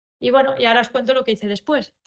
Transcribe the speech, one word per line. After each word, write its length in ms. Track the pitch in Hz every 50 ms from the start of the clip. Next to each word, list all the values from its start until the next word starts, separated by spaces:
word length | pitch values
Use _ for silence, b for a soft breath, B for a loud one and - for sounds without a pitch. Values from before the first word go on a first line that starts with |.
| _ _ _ _
Y 120 | - 247
bueno, 240 | 247 269 269 269 269 -
y 60 | 247
ahora 160 | 233 226 240
os 80 | 226 233
cuento 240 | - 254 240 240 262
lo 120 | 262 262
que 80 | 233 220
hice 140 | 214 208
después. 480 | 202 202 196 - - 302 262 202 - _ _ b